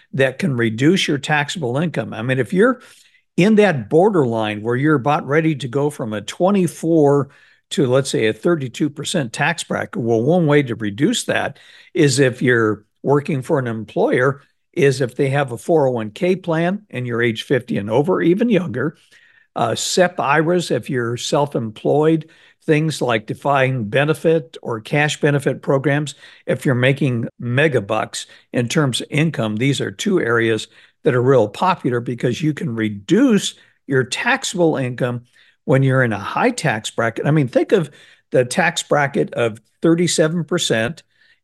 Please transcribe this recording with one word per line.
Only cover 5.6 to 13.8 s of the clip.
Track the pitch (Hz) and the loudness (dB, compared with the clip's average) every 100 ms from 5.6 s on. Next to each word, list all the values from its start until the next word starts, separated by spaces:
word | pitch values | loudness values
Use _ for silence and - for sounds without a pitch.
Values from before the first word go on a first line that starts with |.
| 127 | -4
go | 139 147 | -2 -2
from | 147 113 | -4 -6
a | 104 | -6
twenty-four | 104 - 180 202 170 - 165 165 143 143 139 - _ _ _ | -8 0 2 2 0 -2 0 4 4 4 0 -12 _ _ _
to, | - 127 | -2 2
let's | 131 139 | 2 0
say, | 131 110 | 0 0
a | |
thirty-two | 110 170 170 127 - 151 | 0 0 0 -4 -4 -6
percent | 143 143 175 117 | -4 -6 -4 -4
tax | - 147 175 | -2 -2 -2
bracket, | - 101 - - | -6 -6 -6 -6
well, | 113 113 | 0 0
one | 131 180 151 | 2 2 4
way | 147 | 2
to | 127 107 | 0 -4
reduce | 107 101 180 233 | -6 -2 -2 -2
that | - 104 95 - - - _ - | -2 -2 -4 -8 -20 -20 _ 0
is | 143 127 | 2 4
if | 131 117 | 0 2
you're | 127 117 107 101 _ _ | 2 2 2 -2 _ _
working | 131 143 143 135 | 0 0 0 -6
for | - 143 | -2 -2
an | 123 | -2
employer, | 113 | -8